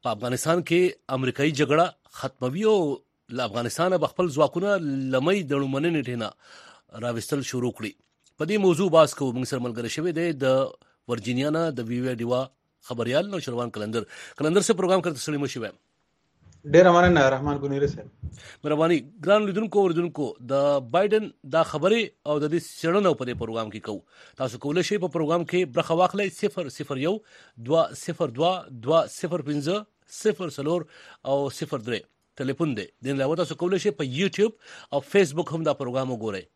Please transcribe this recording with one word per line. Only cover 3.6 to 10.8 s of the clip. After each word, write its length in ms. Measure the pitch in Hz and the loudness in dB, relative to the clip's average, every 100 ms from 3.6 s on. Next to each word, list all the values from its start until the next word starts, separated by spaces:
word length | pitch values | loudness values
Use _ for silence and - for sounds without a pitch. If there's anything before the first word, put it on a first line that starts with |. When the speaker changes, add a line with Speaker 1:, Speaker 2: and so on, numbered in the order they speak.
| 120 - 180 180 | -4 0 0 2
Speaker 1:
به 100 | 151 | 0
خپل 220 | - 180 | 0 -2
ځواکونه 480 | 135 143 170 202 196 151 135 131 | 2 2 2 0 0 0 -4 0
له 80 | 131 | 0
مۍ 240 | 151 202 | 2 0
د 100 | 143 | 0
ړومبنې 360 | 139 139 135 170 | -2 0 -2 0
نیټې 140 | 160 123 | -2 -4
نه 200 | 120 110 - - - - - _ - | -6 -6 -10 -20 -20 -20 -20 _ -8
راویستل 400 | 120 113 - 143 | -6 -6 -4 -4
شروع 300 | 123 127 123 | -4 -4 -4
کړي. 200 | - 107 - _ _ _ _ | -4 -10 -10 _ _ _ _
په 80 | |
دې 120 | 160 208 | -2 2
موضوع 320 | 190 160 190 | 4 4 6
بحث 240 | 160 147 | 6 6
کوو. 180 | - 135 | 4 -4
موږ 120 | 120 | -2
سره 160 | 127 131 | -4 -4
ملګری 280 | 123 113 117 | -4 -6 -6
شوی 240 | 156 175 | -4 -4
دی 200 | 160 170 | -2 -4
د 140 | 143 131 131 135 - | 0 2 2 0 -6